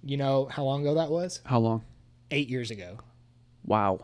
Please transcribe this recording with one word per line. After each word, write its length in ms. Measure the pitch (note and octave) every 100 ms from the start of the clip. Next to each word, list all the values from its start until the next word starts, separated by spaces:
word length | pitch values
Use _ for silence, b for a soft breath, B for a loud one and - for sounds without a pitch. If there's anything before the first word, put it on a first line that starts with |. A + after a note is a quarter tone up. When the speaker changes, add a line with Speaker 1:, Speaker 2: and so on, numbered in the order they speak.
Speaker 1:
you 120 | C#3 C#3
know 300 | C3+ C3+ C3+
how 180 | -
long 180 | C3+ C#3+
ago 120 | C#3+
that 160 | D#3 D#3
was? 300 | E3 F3+ -
Speaker 2:
How 140 | - B2
long? 240 | A2+ A2+ - - - - -
Speaker 1:
Eight 180 | D3 C3+
years 220 | B2+ A#2
ago. 280 | G#2 F2+ G#2 - _ _ _ _ -
Speaker 2:
Wow. 360 | - G#2+ G2+ F#2+